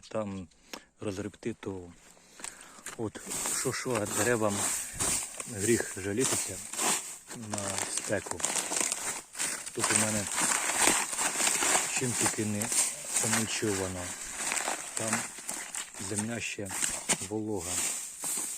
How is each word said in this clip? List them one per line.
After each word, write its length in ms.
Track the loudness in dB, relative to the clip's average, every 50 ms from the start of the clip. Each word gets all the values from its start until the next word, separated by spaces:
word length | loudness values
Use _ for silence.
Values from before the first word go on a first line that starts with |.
| -12 -6
там 400 | -2 -2 -2 -2 -2 -6 -8 -10 -14 -20 -20 -14 -14 -14 -14 -14 _ -6
розгребти, 540 | -4 -4 -2 -2 -4 -6 -6 -6 -6 -6 -4
то 380 | -4 -4 -6 -6 -6 -8 -12 -14 -18 -20 -20 -20 -20 -20 -20 -16 -10 -10 -10 -10 -10 -18 -18 -18 -14 -12 -10 -6
от 240 | -4 -4 -4 -4 -6 -8 -6 -4 -2 -2 0 0
що, 160 | 0 0 0 0
що, 220 | 0 0 0 2
а 120 | 2 2
деревам 500 | 2 2 2 4 6 6 6 6 4 4 4 2 2 2 0 -2 -4 -2 0 0 2 2 2 0 -4 -8 -10 -8 -6 -4
гріх 480 | 0 4 6 6 6 4 0 -4 -4
жалітися 560 | -2 0 2 4 4 4 4 2 0 -2 -4 -6 -8 -8 -4 0 2 2 2 2 0 -6 -12 -12 -12 -12 -12
на 340 | -10 -8 -4 -4 -2 -2 -2 -2 -2 -2 0
спеку. 500 | -2 -2 0 0 0 0 0 -2 -4 0 0 0 2 2 0 0 0 0 2 0 0 -2 -2 -4 -4 -6 -8 -10 -6 -4 -2 -2 -2 -4 -6 -6 -4
Тут 120 | 0 2 4 6
у 140 | 4 4
мене 180 | 4 2 0 0 -2 0 0 2 2 2 2 2 2 2 4 6 6 6 4 2 0 -2 0 0 0 2 2 2 4 4 4 4 4 4 4 4 2 0 2
чим 140 | 2 2 2
тільки 320 | 4 2 2 4 2 2
не 240 | 2 2 0 0 2 4 4 4 2 2 -4 -6 -2 0 2 2
замульчовано. 800 | 4 4 2 2 2 0 0 2 2 2 2 0 0 -2 -2 -4 -4 -6 -6 -8 -8 -6 -4 -2 0 0 0 0 0 -2 -2 -4 -6 -4
Там 160 | -2 0 0 0 0 0 -2 -8 -10 -8 -6 -6 -6 -6 -6 -6 -8 -8 -8 -8 -8 -6 -2
земля 320 | -2 0 0 0 -2 -2
ще 300 | -4 -4 -4 -4 -6 -6 -2 0 0 0 0 -2 0 0 0 0 0 -2
волога. 420 | -2 -2 -2 0 -2 -2 -2 -2 -2 0 0 0 -2 -4 -6 -8 -10 -6 -4 -2 -2 -2 -2 -4 -4